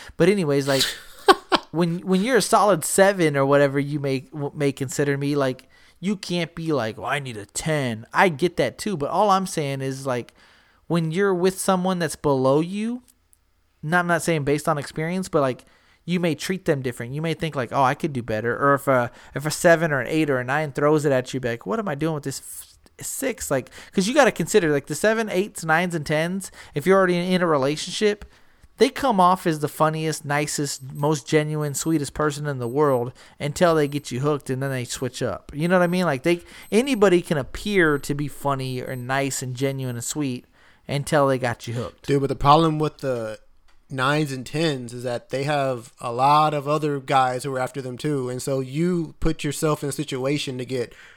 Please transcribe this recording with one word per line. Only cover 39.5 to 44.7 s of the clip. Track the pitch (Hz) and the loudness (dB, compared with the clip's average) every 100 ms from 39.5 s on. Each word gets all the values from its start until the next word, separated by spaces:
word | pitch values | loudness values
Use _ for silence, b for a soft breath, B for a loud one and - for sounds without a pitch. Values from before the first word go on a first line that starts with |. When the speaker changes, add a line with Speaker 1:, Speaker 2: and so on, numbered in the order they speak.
Speaker 1:
genuine | 127 139 135 131 120 | -2 -2 -2 -6 -6
and | |
sweet | 113 151 143 123 - b b b b | -6 -4 -4 -4 -10 b b b b
until | 139 135 156 139 | -6 0 4 4
they | 131 | 2
got | 123 113 - | 0 -4 -6
you | |
hooked. | 117 104 - - | -8 -8 -8 0
Speaker 2:
Dude, | 139 | 0
but | 135 | 0
the | 120 | 2
problem | 139 151 165 151 | 6 6 6 2
with | 151 - | -4 -4
the | 139 123 113 107 _ _ - - - | -4 -4 -6 -10 _ _ -20 -20 -12
nines | 131 131 151 151 | -4 0 0 0
and | 131 120 | -4 -6
tens | 151 165 | -2 -2